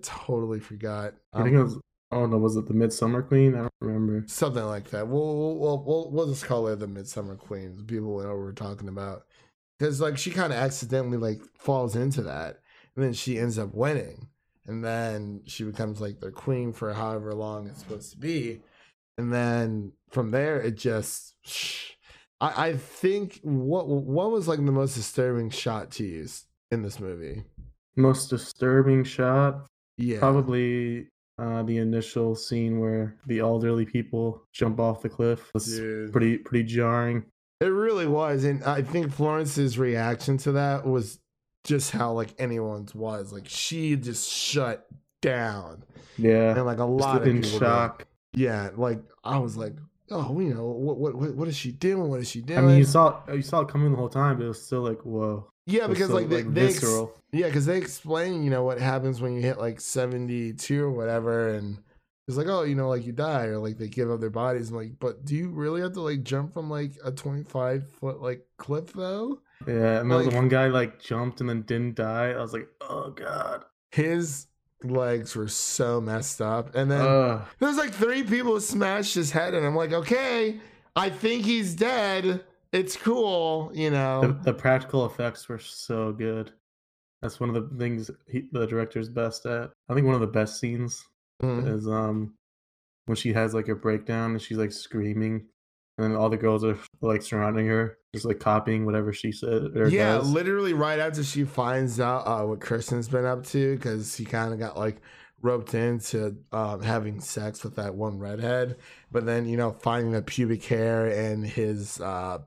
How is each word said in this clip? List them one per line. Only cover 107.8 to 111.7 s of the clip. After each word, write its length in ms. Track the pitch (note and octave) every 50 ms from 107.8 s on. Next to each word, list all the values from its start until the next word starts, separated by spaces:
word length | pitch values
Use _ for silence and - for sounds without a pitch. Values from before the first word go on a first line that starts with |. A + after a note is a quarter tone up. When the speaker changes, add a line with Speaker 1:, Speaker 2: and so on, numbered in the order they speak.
| G#2 G2+ F#2
Speaker 1:
one 240 | G2+ G#2+ G#2+ G2+ F#2+
redhead, 580 | G2+ G2+ G#2 A2 A#2 A#2+ B2 B2+ B2+ B2 A#2+ - - - - - _ _
but 160 | - A#2+ A2
then, 200 | A#2 A#2 A#2+ A#2+
you 80 | A2+ A#2
know, 160 | A#2+ A#2+ A2+
finding 400 | G#2 - - A#2 A#2 A#2+ A#2 A2+
the 100 | A2+ G#2+
pubic 420 | - - - B2+ B2 A2+ A2+ F#2+ -
hair 420 | - A#2 A2 A2+ A2+ A2+ A2+ A2+
in 360 | A2+ G#2 G#2+ A2 A2 G#2+ G#2+ G#2+
his, 580 | G#2+ - A#2+ A2 G#2+